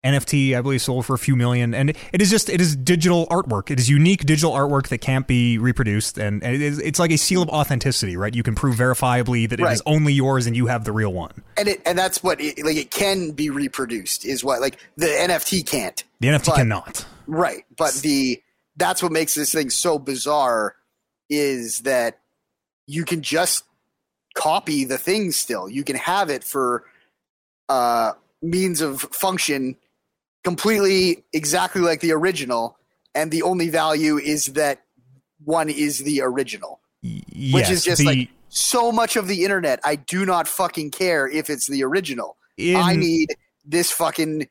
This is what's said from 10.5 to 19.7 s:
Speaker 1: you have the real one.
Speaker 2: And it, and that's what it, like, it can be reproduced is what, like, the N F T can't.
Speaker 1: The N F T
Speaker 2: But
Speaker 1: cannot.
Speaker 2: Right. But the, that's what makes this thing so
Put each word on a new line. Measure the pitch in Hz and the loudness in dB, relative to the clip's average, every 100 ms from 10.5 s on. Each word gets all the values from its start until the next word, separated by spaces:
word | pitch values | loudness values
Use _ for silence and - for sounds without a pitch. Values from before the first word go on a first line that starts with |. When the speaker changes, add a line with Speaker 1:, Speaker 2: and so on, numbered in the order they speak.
| 117 | 0
Speaker 1:
you | 120 | 0
have | 120 | 0
the | 110 | -2
real | 107 107 | -2 0
one. | 92 82 - - - | -2 -8 -14 -8 -2
Speaker 2:
And | 208 | -2
it, | 196 | 0
and | 165 180 | -2 0
that's | 185 - | 0 0
what | 185 147 | -2 -2
it, | 147 143 | -4 -2
like, | 151 156 | -2 -2
it | 131 | -4
can | - 196 196 165 | -2 0 0 -2
be | 147 151 | -2 -2
reproduced | 139 139 - 123 117 92 - | -2 -4 -4 -4 -4 -6 -6
is | - 131 | -4 -4
what, | 127 127 | -2 0
like, | 135 - - - | -2 -4 -20 -2
the | 160 151 | 0 2
N | 175 | 2
F | 170 | 0
T | - 190 | 0 -2
can't. | - 143 95 - - _ | -2 -4 -4 -8 -14 _
Speaker 1:
The | 120 | 2
N | |
F | 151 | 4
T | - | 4
Speaker 2:
But | 147 | 4
Speaker 1:
cannot. | 117 101 - - - - - | 2 0 -6 -12 -14 -18 -6
Speaker 2:
Right. | 160 180 - _ - | 0 0 -2 _ -2
But | 156 131 | -2 0
the, | 151 139 131 120 _ _ _ - | 0 2 0 -2 _ _ _ -2
that's | 175 185 | -2 0
what | 180 | 0
makes | 160 156 | 0 0
this | - 139 | -2 0
thing | 165 | -2
so | 135 | -2